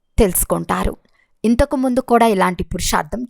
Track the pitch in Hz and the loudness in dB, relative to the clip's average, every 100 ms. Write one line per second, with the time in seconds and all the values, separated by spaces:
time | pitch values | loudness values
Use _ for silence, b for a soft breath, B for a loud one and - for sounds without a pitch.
0 | _ - 202 175 - 170 170 185 190 - | _ 2 2 2 -2 -4 -2 -4 -4 -8
1 | _ _ _ _ 220 240 285 277 262 247 | _ _ _ _ 0 2 2 0 0 -2
2 | - 233 233 190 180 180 175 175 - 202 | 2 2 4 2 0 -2 -6 -6 -2 -2
3 | 156 226 | -4 -8